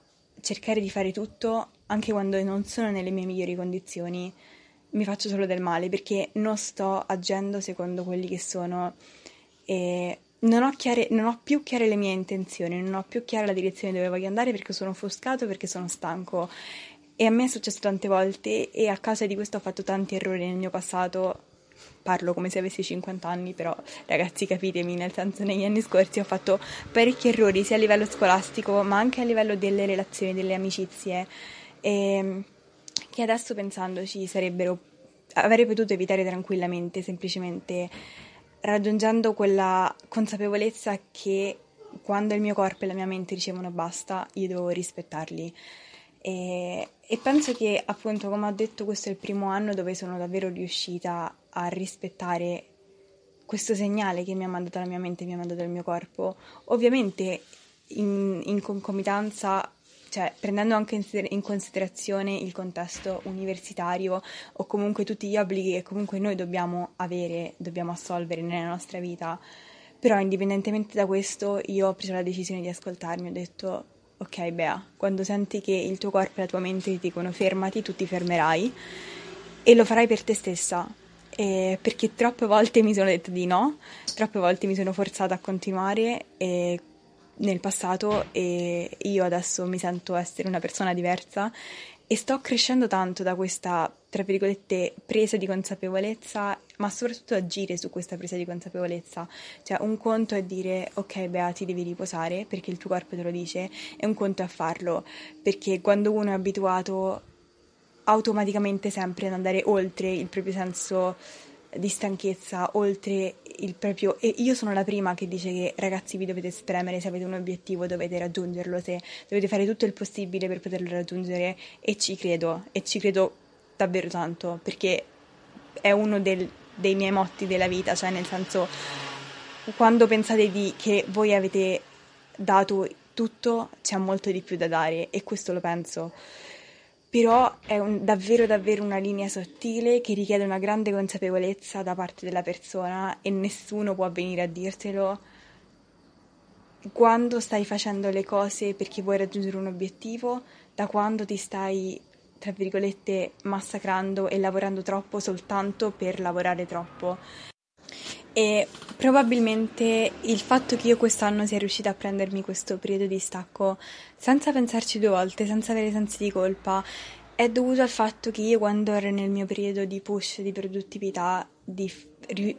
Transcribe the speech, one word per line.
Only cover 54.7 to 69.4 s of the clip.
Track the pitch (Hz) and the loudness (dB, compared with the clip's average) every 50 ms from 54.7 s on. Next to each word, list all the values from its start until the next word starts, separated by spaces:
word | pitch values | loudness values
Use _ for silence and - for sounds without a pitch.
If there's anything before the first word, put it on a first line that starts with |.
| - 185 | -6 -6
la | 180 | -6
mia | 180 180 180 | -6 -6 -6
mente, | 180 175 175 - 180 | -6 -6 -6 -6 -8
mi | 175 180 | -8 -8
ha | 175 | -6
mandato | 175 175 175 170 175 | -6 -6 -4 -4 -4
il | 175 | -4
mio | 175 175 175 | -4 -6 -4
corpo. | - 170 170 180 - _ - 185 190 190 - - - - - - | -4 -4 -4 -4 -8 _ -4 -4 -4 -4 -6 -16 -20 -20 -20 -2
Ovviamente | - 226 233 233 240 247 269 233 196 180 - 196 185 180 - - - - - - - _ _ _ _ | 0 2 4 6 6 6 6 2 2 0 -2 -2 -2 -2 -4 -8 -16 -20 -20 -20 -20 _ _ _ _
in, | - - 208 202 202 196 196 196 190 170 - | -4 0 0 2 2 2 2 0 0 -2 -2
in | - 202 202 | -2 -2 -2
concomitanza, | 190 - 208 202 190 - 196 196 190 202 202 202 208 214 208 - - 196 190 196 - - - _ _ _ - - - - | -2 -4 -6 -6 -4 -4 -4 -2 0 0 0 0 0 -2 -6 -4 -2 0 0 0 0 -4 -10 _ _ _ -20 -20 -18 -12
cioè, | - 208 180 160 - - | -6 -4 -4 -4 -4 -4
prendendo | - 208 202 208 208 220 226 | -6 -4 -2 0 2 2 2
anche | 214 214 208 - | 2 2 0 -2
in, | 214 196 - - 208 196 - | -4 -4 -2 -4 -4 -4 -2
in | - 202 | -4 -4
considerazione | 196 - 208 202 - - - 196 190 185 - - - - 196 196 196 196 196 | -2 -2 -4 -4 -4 -4 -4 -4 -4 -4 -6 -10 -6 -4 -2 -2 -2 -2 -4
il | 190 - 185 | -4 -6 -8
contesto | 180 - 190 185 175 180 175 175 - - - 196 190 - - | -8 -8 -8 -8 -6 -8 -8 -8 -10 -10 -8 -6 -6 -6 -8
universitario | 190 190 190 190 190 190 175 - - 202 - 175 170 180 180 190 190 185 185 - - - - - - - | -8 -8 -6 -6 -6 -6 -6 -8 -12 -8 -6 -4 -2 -2 -2 0 -2 -2 -2 -4 -8 -16 -16 -16 -18 -8
o | - 196 | -8 -6
comunque | - - 208 202 208 214 - 208 | -2 0 0 0 0 0 0 -2
tutti | 196 214 208 - 202 | -2 -4 -6 -4 0
gli | 202 214 | 2 2
obblighi | 208 180 190 196 190 190 180 | 2 2 0 -2 0 0 0
che | 180 175 | -2 -2
comunque | - 190 202 208 196 - 196 | -4 -6 -6 -4 -4 -4 -2
noi | 196 208 196 | -2 -2 -2
dobbiamo | 180 185 175 175 180 175 175 175 175 180 - - _ | -2 -4 -4 -2 -2 -2 -2 -2 -4 -6 -6 -6 _
avere, | 185 175 180 180 175 170 170 170 170 - - _ | -6 -4 -4 -4 -4 -4 -4 -6 -6 -8 -10 _
dobbiamo | 170 175 170 175 175 170 | -10 -8 -6 -6 -4 -4
assolvere | 175 170 - - 180 175 175 165 170 165 | -6 -8 -8 -6 -4 -4 -4 -4 -6 -4
nella | 165 170 170 175 170 170 | -4 -4 -4 -4 -4 -4
nostra | 175 180 - - - 180 | -6 -8 -8 -10 -10 -8
vita. | 180 180 175 175 175 165 170 - | -8 -8 -8 -6 -6 -8 -8 -8